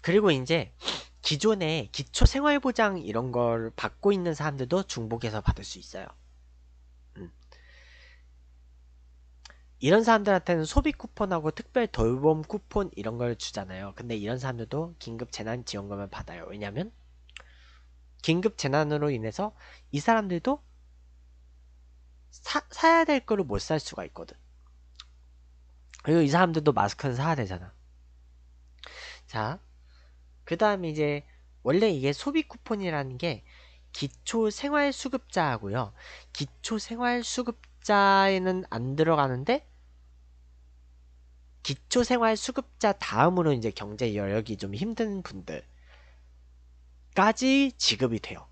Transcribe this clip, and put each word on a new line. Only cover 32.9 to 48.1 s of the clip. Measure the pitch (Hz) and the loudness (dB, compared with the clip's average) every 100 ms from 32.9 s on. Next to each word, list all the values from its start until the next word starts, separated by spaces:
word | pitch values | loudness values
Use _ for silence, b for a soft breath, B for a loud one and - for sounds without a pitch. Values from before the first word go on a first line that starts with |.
| 151 135 123 | -4 -6 -4
게 | 170 110 - b b b b | -4 -6 -12 b b b b
기초생활수급자하고요, | - 139 - - 233 220 208 285 294 285 262 262 240 - 180 156 117 98 113 107 - B B B | -8 -8 -8 -4 0 0 0 0 2 2 0 -6 -6 -4 0 0 0 -2 -4 -4 -10 B B B
기초생활수급자에는 | - 143 - - 220 - 233 247 240 233 - 240 - - - - 202 196 196 196 190 185 185 - | -10 -10 -8 -6 -6 -6 -4 -2 -2 -2 -4 -4 -8 -16 -12 2 6 6 6 6 4 2 0 -4
안 | 117 127 139 | -6 -4 2
들어가는데 | 156 156 135 127 139 269 - - - - - - - - - - - - - - - - - - - - | 4 6 4 0 0 0 -2 -20 -20 -20 -20 -20 -20 -20 -20 -20 -20 -20 -20 -20 -20 -20 -20 -20 -20 -12
기초생활수급자 | - 139 - 247 233 247 226 220 - 254 - - 214 | -8 -8 0 0 2 2 2 2 -2 -6 -8 0 0
다음으로 | 196 - 107 156 185 160 | 0 -2 4 4 6 2
이제 | 131 110 | 2 -2
경제 | - 104 107 120 104 | -6 -12 -4 -2 -2
여력이 | 98 104 110 101 | -2 -2 -2 -8
좀 | 98 101 | -6 -4
힘든 | 202 220 220 196 | -6 -4 -4 -4
분들까지 | 180 - 170 78 - b b b b b b - - - - - - - - - 202 220 262 269 277 - | -10 -14 -12 -12 -14 b b b b b b -20 -20 -20 -20 -20 -20 -20 -6 2 2 4 4 4 4 2
지급이 | - 104 127 | -2 2 0